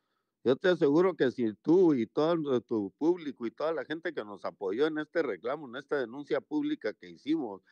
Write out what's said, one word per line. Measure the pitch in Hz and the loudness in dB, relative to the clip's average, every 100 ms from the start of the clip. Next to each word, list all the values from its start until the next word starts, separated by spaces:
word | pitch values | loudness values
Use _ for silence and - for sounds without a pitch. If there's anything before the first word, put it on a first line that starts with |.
| _ _ _ _ | _ _ _ _
Yo | 113 135 | 0 2
te | 185 | 2
aseguro | 175 156 147 185 165 | 4 4 4 4 2
que | 135 | 0
si | 110 113 104 | 0 -2 -2
tú | - 170 180 | 2 6 6
y | 143 113 | 4 0
todo | - 151 170 143 123 | 0 0 0 0 -2
tu | - 113 98 - | 0 -4 -4 -2
público | 151 180 151 123 117 | 0 0 -4 -8 -8
y | |
toda | - 147 | -4 -4
la | 160 120 | -4 -6
gente | 160 175 | -6 -6
que | 147 104 | -8 -8
nos | 98 | -10
apoyó | - 87 98 104 156 | -10 -6 -4 0 0
en | 151 | 0
este | 151 170 | -4 -4
reclamo, | 143 92 107 147 143 | -2 -4 -6 -6 -8
en | 120 | -14
esta | 143 147 | -4 -4
denuncia | 120 131 143 151 | -4 -6 -4 -4
pública | 110 151 147 151 107 | -2 -2 -2 -2 -4
que | - 90 | -8 -12
hicimos | 82 131 160 123 98 - | -12 -4 -2 -4 -10 -16